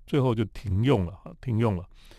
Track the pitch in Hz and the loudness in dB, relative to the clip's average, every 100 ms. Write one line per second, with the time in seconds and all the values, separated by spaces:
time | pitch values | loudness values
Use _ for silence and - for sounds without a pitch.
0 | - 147 127 113 101 - - 92 127 117 | -2 0 2 0 -2 -4 -4 0 2 2
1 | 85 95 - - 131 110 117 90 - - | 0 -8 -18 -12 -4 0 0 0 -8 -20
2 | - | -20